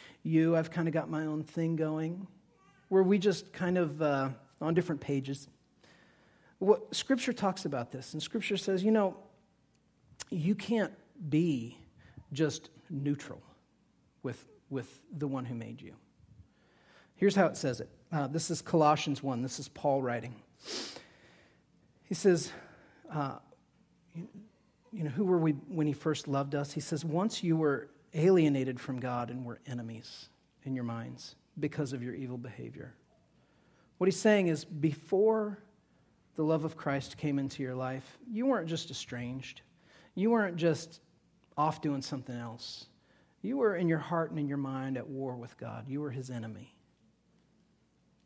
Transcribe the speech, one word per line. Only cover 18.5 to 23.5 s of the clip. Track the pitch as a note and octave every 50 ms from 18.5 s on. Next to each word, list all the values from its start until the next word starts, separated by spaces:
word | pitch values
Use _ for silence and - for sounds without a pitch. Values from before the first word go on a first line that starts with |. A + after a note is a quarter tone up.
is | E3+ -
Colossians | - - - E3 D3+ D3 D3+ D3+ - D#3+ C#3+ -
one. | - C3+ B2+ A#2
This | B2+ C3 - -
is | C#3 -
Paul | - - - C#3+ C3+ C#3
writing. | C3 B2 A#2+ A#2 G#2+ B2+ A#2 G#2+ - _ _ _ - - - - - - - - - - - _ - - - - _ _ _ _ _ _ _ _ _ _ _ _
He | _ - F#3+
says, | - - G3+ F3+ D#3+ C#3 - - - - - - - - - _ _ - -
uh, | - D3+ C#3+ C3+ - - - _